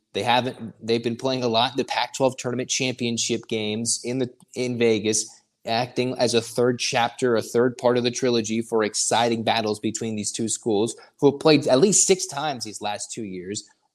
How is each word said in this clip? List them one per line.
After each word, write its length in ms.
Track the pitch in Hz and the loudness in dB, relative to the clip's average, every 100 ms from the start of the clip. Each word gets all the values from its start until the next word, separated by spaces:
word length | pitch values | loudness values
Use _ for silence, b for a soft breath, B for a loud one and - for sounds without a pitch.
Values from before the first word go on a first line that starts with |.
| _ | _
they 100 | 98 | -4
haven't, 520 | 101 120 123 - 110 - | 2 2 0 -8 -14 -14
they've 220 | 110 117 | -2 0
been 140 | 117 117 | 0 -2
playing 260 | 131 131 | -2 -2
a 60 | 123 | 0
lot 240 | 113 127 | 2 0
in 40 | 131 | -2
the 80 | |
Pac-twelve 520 | 117 - 123 - 135 127 | -4 -2 -4 0 0 0
tournament 340 | 131 127 - | -6 -6 -4
championship 760 | - 131 127 120 117 - 113 - | -2 -2 -2 -4 -2 -2 -2 -2
games 520 | 113 107 110 117 - | -4 -4 -4 -4 -4
in 160 | 117 127 | -4 -4
the, 120 | 127 - _ | -4 -6 _
in 240 | - 127 123 | -6 -4 2
Vegas, 500 | 117 110 107 110 - B _ _ - | 4 4 2 0 -4 B _ _ -4
acting 500 | 113 123 - 123 - | -2 -2 -2 -2 0
as 160 | 123 | 2
a 60 | 117 | 2
third 380 | 110 - 123 123 | 0 0 2 2
chapter, 580 | - 127 120 - 127 113 | 0 0 0 0 2 2
a 60 | |
third 340 | 101 117 127 123 | 0 2 2 2
part 220 | 123 123 | 2 2
of 60 | |
the 60 | 123 | 0
trilogy 500 | 120 127 117 107 110 | 0 0 0 0 -4
for 220 | 113 117 | -2 0
exciting 580 | 104 - - 110 120 113 | 0 0 0 2 2 0
battles 380 | 110 110 107 104 | 0 0 0 -2
between 340 | 110 107 113 | -4 -4 -6
these 160 | 107 101 | -4 -6
two 180 | - 113 | -4 -4
schools, 480 | - 120 101 117 - B _ | -4 0 0 0 -4 B _
who 140 | 143 | 2
have 80 | 139 | 4
played 260 | 160 147 135 | 4 4 4
at 140 | 131 | 4
least 260 | 202 175 - | 6 4 4
six 200 | 190 - | 2 0
times 380 | 139 151 127 | -6 -6 -6
these 160 | 113 98 | -10 -8
last 320 | 107 104 - | -8 -8 -10
two 120 | - | -10
years, 440 | 107 92 90 107 - b b | -8 -10 -8 -10 -10 b b